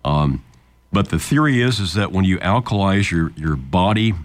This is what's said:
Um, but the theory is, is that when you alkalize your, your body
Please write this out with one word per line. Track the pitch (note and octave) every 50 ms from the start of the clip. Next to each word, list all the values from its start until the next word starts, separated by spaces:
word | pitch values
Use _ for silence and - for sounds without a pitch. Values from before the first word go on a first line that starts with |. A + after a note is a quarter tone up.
| -
Um, | C#2+ D2 D2+ D2 C#2+ C2 B1 - - - - _ _ _ _ _ _
but | - G2+ G2 -
the | - D#2+
theory | - - C3+ D3 D#3 D3 C3 A#2+
is, | A#2+ B2+ A#2+ G#2
is | G2+ F2 D#2+
that | G#2+ G2+ -
when | F#2 F#2+ F#2+
you | F#2+ F#2+ -
alkalize | - F2 G2+ B2+ A#2+ - G#2+ G2+ G2 G2 F#2+ G2+ G2 -
your, | F2 E2+ E2 E2 -
your | - D#2 D#2+ D2+
body | C2+ C2 C2+ C#2 F2+ F#2 G2+ G#2+ G#2+ A2 A2+ G2 E2+